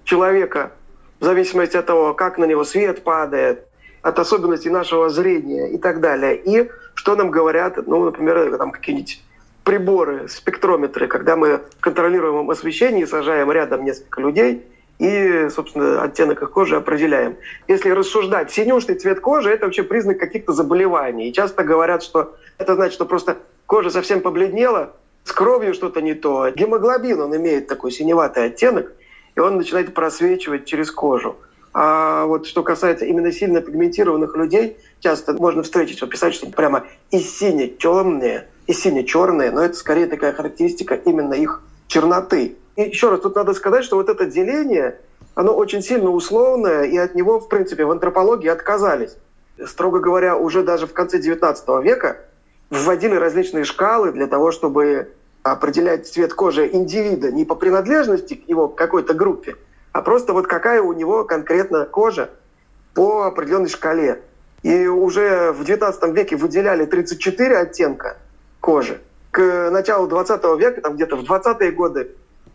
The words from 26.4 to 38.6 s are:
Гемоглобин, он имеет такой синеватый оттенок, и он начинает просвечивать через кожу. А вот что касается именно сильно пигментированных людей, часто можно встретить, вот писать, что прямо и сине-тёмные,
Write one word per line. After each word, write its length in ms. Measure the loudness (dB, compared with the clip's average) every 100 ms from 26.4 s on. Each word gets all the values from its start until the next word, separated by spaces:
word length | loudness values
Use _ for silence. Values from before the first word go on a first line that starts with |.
| 0
Гемоглобин, 720 | 0 0 2 2 0 0 -2
он 140 | -2
имеет 320 | -2 0 -2 -2
такой 240 | -6 -6
синеватый 540 | -4 0 2 2 0
оттенок, 480 | -2 2 2 2 -4 -14 _ -20 _
и 60 | -2
он 160 | 0 0
начинает 360 | -2 -2 -2
просвечивать 720 | -4 -4 0 0 0 -4 -8 -4
через 260 | -4 -4
кожу. 440 | -2 0 0 -2 -10 -20 _ _
А 540 | 0 2 2 2 0 0
вот 200 | -2 -2
что 160 | -4
касается 420 | -2 0 0 0
именно 280 | -2 0 0
сильно 280 | -2 0 0
пигментированных 760 | 0 0 0 2 0 2 -2 -2
людей, 400 | 0 2 0 -6 _ _
часто 320 | -2 -2 -4
можно 300 | 0 0 0
встретить, 360 | 0 0 0 -4
вот 100 | -10
писать, 240 | -2 -2
что 120 | -2 -6
прямо 340 | 0 0 0 -4 -18 _
и 80 | -2
сине-тёмные, 1300 | -2 -2 0 0 -2 -2 2 2 2 0 -2 -4 -8 _